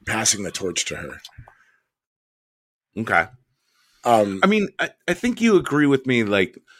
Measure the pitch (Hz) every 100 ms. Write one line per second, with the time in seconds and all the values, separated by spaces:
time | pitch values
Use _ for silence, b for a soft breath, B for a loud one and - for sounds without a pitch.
0 | - 110 110 101 92 - 98 85 - 73
1 | 69 - - b b b b b b _
2 | _ _ _ _ _ _ _ _ _ -
3 | 104 92 85 - _ _ _ _ _ _
4 | 123 117 101 95 196 214 196 - 165 -
5 | - 175 247 240 226 190 147 143 147 135
6 | 131 123 107 101 92 - b